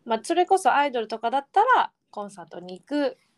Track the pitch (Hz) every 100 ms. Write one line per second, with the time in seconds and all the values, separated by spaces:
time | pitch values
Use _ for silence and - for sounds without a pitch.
0 | - 226 226 339 359 381 277 269 285 247
1 | 220 220 233 262 277 - 480 440 214 _
2 | _ - 202 185 160 185 175 180 - 294
3 | 277 254 _